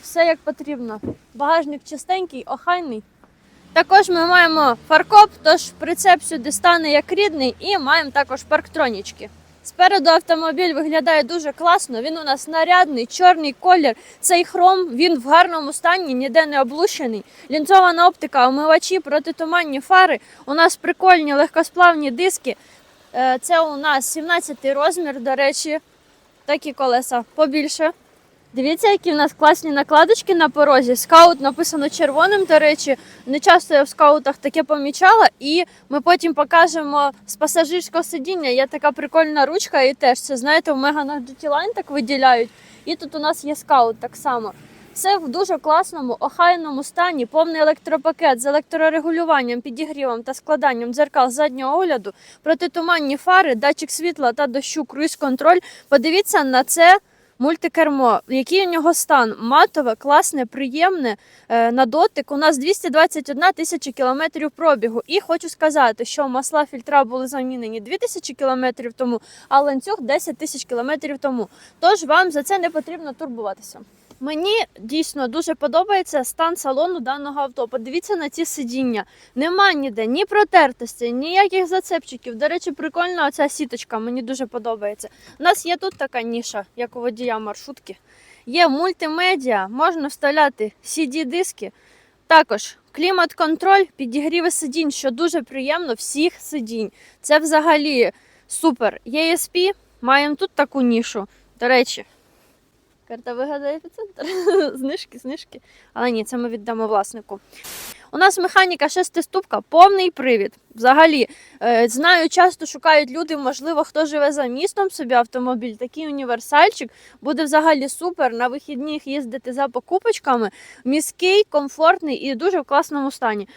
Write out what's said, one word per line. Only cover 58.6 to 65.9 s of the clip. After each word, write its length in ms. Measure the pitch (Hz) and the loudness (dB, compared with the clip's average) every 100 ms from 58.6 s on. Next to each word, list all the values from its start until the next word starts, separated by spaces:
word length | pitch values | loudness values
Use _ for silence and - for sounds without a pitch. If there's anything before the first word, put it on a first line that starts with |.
| 370 | 0
у 40 | |
нього 240 | 339 311 | 0 2
стан? 400 | 320 - 285 226 - | 0 2 2 2 -2
Матове, 540 | 226 285 381 320 247 | 0 4 4 2 -4
класне, 520 | 220 277 302 381 294 240 | -2 4 4 4 -2 -6
приємне, 720 | 247 269 285 359 370 247 202 _ _ - | -6 -6 0 0 0 -4 -6 _ _ -4
е, 240 | 233 233 | 0 2
на 140 | 247 254 | 2 2
дотик. 440 | 294 392 - - | 2 0 0 -6
У 60 | 285 | 0
нас 220 | 311 277 | 0 2
двісті 320 | 294 403 349 | 0 -2 0
двадцять 400 | 294 330 311 277 | 2 2 0 -8
одна 220 | 277 359 | -2 0
тисяча 400 | 370 330 330 277 | 0 -4 -6 -8
кілометрів 580 | 247 254 269 320 320 294 | -4 -2 -2 -4 -4 -8
пробігу. 520 | - 320 262 226 226 - | -2 0 0 -2 -6 -4
І 140 | 359 | -4
хочу 280 | - 339 330 | -2 -6 -6
сказати, 560 | - 311 294 247 | -4 0 2 0